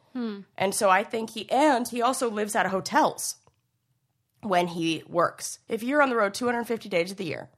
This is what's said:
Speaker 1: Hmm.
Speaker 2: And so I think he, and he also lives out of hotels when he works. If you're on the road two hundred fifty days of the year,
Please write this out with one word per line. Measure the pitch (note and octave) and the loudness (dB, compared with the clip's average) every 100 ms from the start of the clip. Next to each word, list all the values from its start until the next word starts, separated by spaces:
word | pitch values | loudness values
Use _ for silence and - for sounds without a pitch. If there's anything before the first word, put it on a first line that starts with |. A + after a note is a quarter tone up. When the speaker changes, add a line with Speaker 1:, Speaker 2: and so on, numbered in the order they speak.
| _ | _
Speaker 1:
Hmm. | B3+ A#3 G3+ F#3+ - | -8 -6 -8 -10 -2
Speaker 2:
And | F#3+ | -2
so | - G#3 | 2 4
I | F#3 | 4
think | G#3+ A3+ A3+ | 2 -4 -6
he, | - G#3+ | -8 -2
and | B3+ D4+ B3+ A#3+ | 4 4 4 0
he | B3 | 0
also | A#3 C4 A#3+ | 0 0 -2
lives | G#3 G#3 G#3+ | -2 -2 0
out | F#3 | 0
of | |
hotels | F#3+ F#3 C#4+ C#4 - - - _ _ _ _ _ _ _ _ _ _ | 0 0 4 4 2 -8 -10 _ _ _ _ _ _ _ _ _ _
when | A3+ F3+ F3 | 0 2 2
he | F3 E3 D#3 - | 0 -2 -4 -4
works. | D#3+ E3 - - - - | 0 0 0 -12 -12 -8
If | A3+ | -6
you're | A#3 D4 | 0 2
on | C4+ | 2
the | A#3 | 2
road | G3+ | 0
two | G3+ B3 | 0 -2
hundred | A#3+ | -2
fifty | A#3 A3+ G#3+ | -2 -6 -2
days | F#3+ F3 | -2 -2
of | G3 | -4
the | |
year, | F3+ A#1+ - | -8 -8 -10